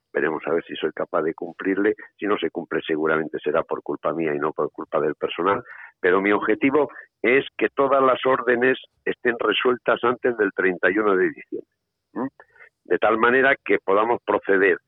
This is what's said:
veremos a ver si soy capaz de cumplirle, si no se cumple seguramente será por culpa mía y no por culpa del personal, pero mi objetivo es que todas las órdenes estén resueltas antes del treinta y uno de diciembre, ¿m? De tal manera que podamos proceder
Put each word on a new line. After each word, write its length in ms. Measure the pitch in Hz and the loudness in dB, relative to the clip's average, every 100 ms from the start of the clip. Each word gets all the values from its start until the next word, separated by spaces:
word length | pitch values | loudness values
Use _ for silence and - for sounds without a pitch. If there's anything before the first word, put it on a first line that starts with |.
| _ | _
veremos 300 | - 73 78 - | -4 -2 -2 -2
a 80 | |
ver 100 | 82 | -4
si 120 | - 73 | -4 -6
soy 160 | 80 | -6
capaz 320 | - 87 87 | -4 -4 -2
de 100 | 78 | -2
cumplirle, 640 | 80 85 - 92 95 104 104 - - | -4 -10 -6 -4 0 0 -2 -8 -8
si 100 | 101 | -4
no 100 | 101 | -2
se 120 | 82 | -2
cumple 320 | 85 87 78 - | -6 -6 -6 -4
seguramente 540 | 78 78 78 78 - | -2 0 0 -2 -6
será 240 | - 78 | -2 -2
por 180 | - 78 | -2 -6
culpa 320 | - 73 78 | -8 -6 -4
mía 200 | 78 80 | -2 -2
y 60 | 73 | -2
no 140 | 76 | -4
por 180 | 73 73 | -4 -6
culpa 300 | - 78 78 | -6 -6 -2
del 140 | 76 73 | -2 -2
personal, 480 | 78 - 90 101 - - - _ | -6 -2 -2 -2 -4 -18 -20 _
pero 220 | 92 95 | 2 2
mi 100 | 98 | 2
objetivo 580 | 104 - 107 139 147 135 - - _ | 0 0 0 2 0 -2 -6 -20 _
es 220 | 110 131 - - | 0 2 0 -2
que 120 | 110 | -2
todas 340 | - 139 139 | 0 2 4
las 200 | 131 123 131 | 4 2 2
órdenes 520 | 131 120 123 127 131 - _ | 0 0 2 2 0 -6 _
estén 320 | - - 123 117 | -6 -4 -2 -2
resueltas 640 | 110 98 123 127 - 110 | 0 0 0 0 0 0
antes 340 | 120 127 131 117 | 0 0 -2 0
del 140 | 101 | -2
treinta 380 | - 95 87 92 | 0 -2 0 0
y 80 | 101 | 2
uno 160 | 107 95 | 2 2
de 140 | 90 | 2
diciembre, 420 | 71 - - - _ _ _ _ | -2 -12 -12 -12 _ _ _ _
¿m? 160 | - - - - _ - _ - | -8 -8 -10 -20 _ -20 _ -4
De 120 | 87 | 0
tal 180 | 107 110 | 2 2
manera 380 | 117 127 135 135 - | 4 4 2 0 0
que 140 | 98 | 0
podamos 380 | - 98 113 113 - | 2 2 2 -2 0
proceder 520 | 104 - 98 95 78 | -2 2 2 4 2